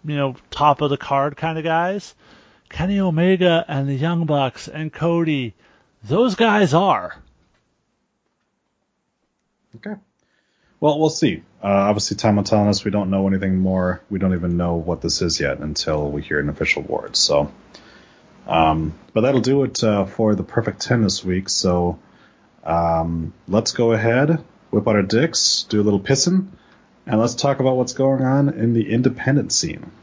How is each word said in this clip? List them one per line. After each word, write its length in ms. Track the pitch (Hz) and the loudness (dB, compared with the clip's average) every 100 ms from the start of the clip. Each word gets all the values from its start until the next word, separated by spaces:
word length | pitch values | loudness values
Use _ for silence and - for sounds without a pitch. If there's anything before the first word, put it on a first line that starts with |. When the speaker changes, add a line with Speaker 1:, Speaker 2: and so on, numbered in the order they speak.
Speaker 1:
you 120 | 151 147 | -6 -2
know, 200 | 139 127 _ | -2 -4 _
top 300 | - 147 143 | 2 4 4
of 100 | 147 | 2
the 60 | 139 | -2
card 400 | - 139 143 139 | 0 0 0 -2
kind 220 | 165 160 | -6 -4
of 60 | |
guys. 500 | 160 165 175 202 - _ _ - _ _ _ | -2 0 0 -4 -10 _ _ -20 _ _ _
Kenny 320 | - 180 202 | -6 -2 0
Omega 640 | 190 160 180 190 180 165 - | 0 2 2 2 4 2 0
and 220 | 143 139 | -4 -2
the 60 | |
Young 320 | 135 160 170 160 | -2 -2 -2 0
Bucks 420 | 147 131 - - | 0 0 -4 -14
and 240 | 151 156 | -10 -10
Cody, 640 | - 165 170 160 147 120 - _ _ _ _ | -4 0 0 0 -2 -4 -10 _ _ _ _
those 300 | 107 165 247 | -4 0 0
guys 400 | 190 226 208 180 | 2 2 4 4
are. 420 | 156 196 117 90 - - _ _ _ _ _ _ _ _ _ _ _ _ _ _ _ _ _ _ _ _ _ _ _ _ 113 | 4 4 0 -2 -14 -20 _ _ _ _ _ _ _ _ _ _ _ _ _ _ _ _ _ _ _ _ _ _ _ _ -16
Speaker 2:
Okay. 200 | 208 202 _ _ _ _ _ _ _ _ | -12 -12 _ _ _ _ _ _ _ _
Well, 180 | 151 147 | 0 2
we'll 120 | 156 | 0
see. 320 | 147 143 - - _ | 2 -2 -2 -12 _
Uh, 40 | 101 | 0
obviously, 500 | 98 98 104 - 107 | 2 4 0 -2 0
time 200 | 113 104 | 2 2
will 80 | |
tell 240 | 98 107 101 | 2 2 2
us. 160 | 101 | 0
We 60 | 104 | -2
don't 200 | 101 95 | -2 -2
know 180 | 98 98 | 0 0
anything 300 | 95 95 92 | 0 0 0
more. 420 | 92 92 92 90 _ | 2 0 -2 -4 _
We 100 | 98 | -2
don't 160 | 95 | 0
even 220 | 90 87 87 | 0 -2 -2
know 200 | 87 85 | 0 -2
what 260 | 82 85 | -2 -4
this 180 | 82 - | -4 -2
is 180 | 87 - | -2 -2
yet 180 | 71 67 | -4 -4
until 520 | 76 73 - 76 73 | -6 -6 -4 -2 -2
we 120 | 73 | -6
hear 180 | 71 76 | -4 -2
an 80 | 73 | -2
official 340 | 73 - - | -4 -2 -4
award. 340 | - - - - | -4 -6 -4 -2
So, 360 | - 73 - - - - - - - _ _ - - | 2 2 0 -8 -20 -20 -20 -20 -20 _ _ -20 -2
um, 480 | 82 80 80 78 85 - | 2 4 2 -2 -8 -4
but 100 | 113 | 0
that'll 180 | 123 131 | 2 2
do 240 | 113 139 | 2 2
it, 180 | 127 - | 0 0
uh, 220 | 113 104 98 | 0 2 0
for 280 | - 110 | 0 0
the 80 | 101 | 2
Perfect 380 | 85 - 101 95 | 0 -2 -2 -6
Ten 220 | - 123 | -2 0
this 220 | 104 - | 0 -2
week. 240 | 92 92 92 | -2 -4 -2
So, 500 | - 92 90 87 87 _ _ _ _ _ _ | -2 0 2 0 -4 _ _ _ _ _ _
um, 680 | - 85 85 82 82 82 80 - - | -4 -2 0 0 -2 -4 -6 -12 -2
let's 260 | 101 - | -2 -2
go 200 | - 117 | -2 0
ahead, 500 | 113 110 120 147 165 - _ _ | 2 2 2 2 0 -4 _ _
whip 180 | 104 107 | -2 2
out 80 | 104 | 0
our 60 | |
dicks, 640 | 98 110 165 - - - - | 2 2 0 0 -2 -2 -2
do 120 | 107 | 0
a 40 | |
little 160 | 104 101 | 2 0
pissing, 460 | 98 135 175 185 185 - _ _ _ _ - | 0 0 2 0 -2 -14 _ _ _ _ -2
and 100 | 110 | 0
let's 160 | 117 | 0
talk 240 | 120 139 135 | 0 -2 2
about 180 | 131 127 | 0 2
what's 180 | 123 | -2
going 280 | - 135 135 | 0 0 2
on 280 | 131 139 143 | 2 2 0
in 240 | - 113 | 0 0
the 180 | 113 98 | 2 0
independent 580 | 117 127 - - 139 - | 2 2 0 0 0 0
scene. 400 | - 107 - - - | -4 -4 -8 -16 -20